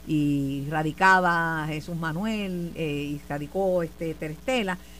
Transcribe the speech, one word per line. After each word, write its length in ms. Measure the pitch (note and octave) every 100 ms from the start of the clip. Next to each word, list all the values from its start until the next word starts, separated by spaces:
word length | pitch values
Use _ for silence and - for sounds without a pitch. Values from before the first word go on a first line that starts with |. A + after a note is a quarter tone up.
| -
y 580 | D3+ D3 C#3+ C#3 C#3 C#3
radicaba 960 | D#3 D#3 D3 F#3+ F#3 F3+ E3+ E3 D#3+ D3+
Jesús 300 | D3+ E3 E3+
Manuel, 720 | E3 D#3 A3 G#3+ G3 F3+ E3+ D#3
eh, 360 | D#3 C#3+ C#3+ D3
y 60 | -
radicó, 560 | D3 D3 F#3 F#3+ F3+
este, 300 | E3 - E3
Terestela, 640 | D#3 D#3 D#3+ - B3+ F#3+ F3+ -